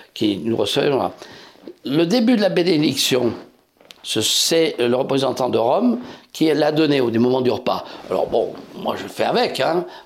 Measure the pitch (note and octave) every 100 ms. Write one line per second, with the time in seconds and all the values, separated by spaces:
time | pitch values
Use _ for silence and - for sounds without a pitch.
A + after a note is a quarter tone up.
0 | - - G#2+ F#2+ A2+ A2 - C#3 D3 B2+
1 | F2 - - - - - - - A#2+ D3+
2 | E3+ B3 A3+ A3+ F#3+ E3+ F3 D#3 D3+ B2+
3 | - B2+ A#2 F#2+ - _ _ _ - -
4 | - A2+ G#2+ - - E3 D#3+ - A#2+ B2+
5 | C#3 C3+ C3 A#2 B2 A2+ A#2 E3+ A#3+ -
6 | - - - - D#3 D3 D3+ D#3 D#3 C#3
7 | A#2+ A2+ B2 C3 B2 A#2+ A2+ F#2 - -
8 | - F#2+ - A#2+ - - - - - G2+
9 | G2 - A2 G3 A3+ - C3+ F3+ - -